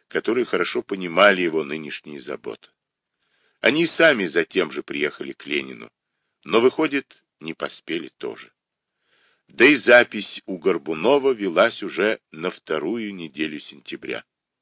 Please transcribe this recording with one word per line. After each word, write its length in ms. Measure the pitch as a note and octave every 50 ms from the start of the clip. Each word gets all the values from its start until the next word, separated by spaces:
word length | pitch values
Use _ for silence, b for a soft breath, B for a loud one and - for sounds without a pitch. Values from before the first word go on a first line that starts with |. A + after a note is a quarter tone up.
| _ _
которые 380 | - E2 - - A#2 B2+ A2+
хорошо 360 | - - F2 F2+ - - B2
понимали 600 | - - G2+ F#2+ F#2 F2 E2 F2 G2+ G#2 G2 F#2
его 220 | F2+ E2 D2+ D#2+ D2+
нынешние 560 | C#2 D2+ D#2+ D2+ C#2+ - - - D#2 D2 C#2
заботы. 480 | B1+ C#2 C#2 - - B1 A1 - _ _ _ _ _ _ _ _ _ _ _ _ _ _ _ _ _ _ _ _
Они 240 | - A2 C3+ D#3+ E3+
сами 400 | D#3 - - E3 D#3+ C#3 A2 F#2+
затем 460 | D#2+ C#2+ E2+ E2 - - F#2 F2 D2+
же 100 | D2 D2+
приехали 520 | - - D2 C#2+ D2 D2 - - D2 C2+ C2+
к 120 | - -
Ленину, 460 | C#2 D2 C#2+ C2+ C2 B1+ A1+ A1+ A1+ _ _ _ _ _ _ _ _ _ _ _
но, 160 | A#2+ A2 A2+
выходит, 640 | A#2 C3 - - D#3 D3 C#3 C#3 - _ _ _ _ _ _ _
не 140 | D#2 D#2+ D#2
поспели 540 | - D2 C#2+ - - - - D#2+ E2+ C#2 B1+ - _
тоже. 340 | - A#1+ A1+ - - - _ _ _ _ _ _ _ _ _ _ _ _ _ _ _ _ _ _ _ _
Да 180 | _ G#2+ A#2
и 100 | C#3+ D3+
запись 640 | A#2+ - B2 A#2+ B2 A#2 - - G#2+ G2 - - - - -
у 100 | F#2+ E2+
Горбунова 760 | D#2 F#2+ F2 D#2 C#2 D#2+ D#2+ D#2 F2 A#2 C#3+ C#3+ C3 C#3
велась 520 | B2+ G#2+ G2+ F#2 D#2+ F2 G#2+ A#2 A2+ - G#2
уже 360 | F2+ D#2 E2 G2 G#2+ A2 - _ _
на 180 | - D#2 E2 F2+
вторую 640 | - - _ - D#2+ D2+ C#2+ F2 A2+ A#2+ G#2+ G#2 G2
неделю 460 | F#2 E2 D#2 - D#2+ D#2 D#2 D2+ C#2+
сентября. 640 | - - - C#2 _ - E2+ - - - A#1+ A1 - _ _ _ _ _ _ _